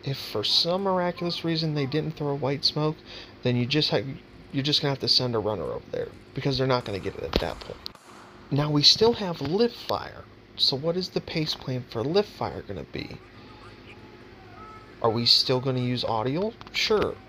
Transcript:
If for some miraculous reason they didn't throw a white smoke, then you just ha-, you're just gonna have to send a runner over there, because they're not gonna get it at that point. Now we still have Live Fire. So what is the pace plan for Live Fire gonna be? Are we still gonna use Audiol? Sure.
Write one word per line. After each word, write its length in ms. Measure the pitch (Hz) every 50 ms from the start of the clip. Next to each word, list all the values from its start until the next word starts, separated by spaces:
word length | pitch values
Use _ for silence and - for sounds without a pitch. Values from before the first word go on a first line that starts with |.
| -
If 140 | 139 135
for 260 | - - - - 110 104
some 400 | - - - - 165 175 190 196
miraculous 600 | 196 185 185 175 175 175 - 175 175 170 - -
reason 320 | 165 165 160 160 156 147
they 100 | 151 139
didn't 320 | 127 151 156 156 156 156
throw 120 | - 151 143
a 60 | 143
white 300 | 143 135 131 143 160 -
smoke, 300 | - - 151 151 156 156 - - - - - - - - - -
then 120 | 123 123
you 100 | 123 123
just 260 | 120 143 151 143 -
ha-, 100 | - 127 104 135 135 - - - - - - -
you're 120 | - 139 135
just 180 | 151 143 -
gonna 100 | - 143
have 80 | 139 -
to 80 | -
send 280 | 120 - - 131 123 117
a 40 | 110
runner 240 | - 107 107 90 76
over 220 | 60 58 - - -
there, 180 | - - - - - - - - -
because 240 | 139 - 143 135
they're 80 | 127 131
not 200 | 131 127 123 120
gonna 140 | 113 101 92
get 160 | - 98 -
it 80 | - -
at 100 | 82 -
that 260 | - - 82 - -
point. 180 | - - - - - - - - - - - - - - - - - -
Now 220 | 147 139 147 151
we 100 | 147 147
still 320 | 147 - - - 220 233 233
have 280 | - 208 180 170 -
Live 320 | 139 139 165 208 240 233 -
Fire. 500 | - - - 107 87 - - - - - - - - - - -
So 200 | - - - 143
what 220 | 131 147 165 170
is 120 | 185 185 -
the 120 | - 170
pace 340 | - - - 165 151 156 -
plan 300 | - - - 127 123 127 -
for 140 | - 117 110
Live 220 | 139 170 202 208
Fire 380 | - - - 120 92 69 92 -
gonna 160 | - 101 82 65
be? 340 | - - - - - - - - - - - - - - - - - - - - - - - - - - - - - - - - - - - - - - - - - - -
Are 80 | - 117
we 160 | 104 117 117
still 340 | 117 - - - - 131 127
gonna 200 | 123 139 127 127
use 240 | 123 123 127 120 -
Audiol? 500 | - 113 110 110 131 135 170 202 220 233 - - -
Sure. 440 | - - - - 220 202 139 85 - - -